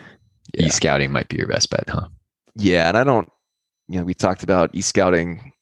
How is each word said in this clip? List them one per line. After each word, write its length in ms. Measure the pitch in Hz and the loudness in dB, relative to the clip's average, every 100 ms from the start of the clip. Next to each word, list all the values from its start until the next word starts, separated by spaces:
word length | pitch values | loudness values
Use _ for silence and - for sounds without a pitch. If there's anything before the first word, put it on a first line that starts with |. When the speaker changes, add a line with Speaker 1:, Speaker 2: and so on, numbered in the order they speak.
| - - _ _ _ | -20 -20 _ _ _
Speaker 1:
Yeah. 140 | - 82 | -2 0
Speaker 2:
e-scouting 440 | - - 69 69 | 2 0 0 0
might 160 | 69 - | -2 -4
be 100 | - | -6
your 100 | - | -4
best 240 | 50 - | -2 -2
bet, 180 | - - | -2 -4
huh? 200 | - - - _ _ _ - | -6 -8 -16 _ _ _ -2
Speaker 1:
Yeah. 320 | 101 90 82 | 2 4 4
And 80 | 101 | 2
I 40 | |
don't, 240 | 135 120 82 _ _ _ _ _ _ | 2 2 0 _ _ _ _ _ _
you 100 | 92 | -6
know, 80 | 87 | -4
we 80 | |
talked 300 | 90 101 92 | 0 0 -2
about 260 | 87 92 82 - | 0 2 2 -2
e-scouting, 760 | 98 - 92 87 85 85 135 _ | -2 0 2 2 0 -8 -16 _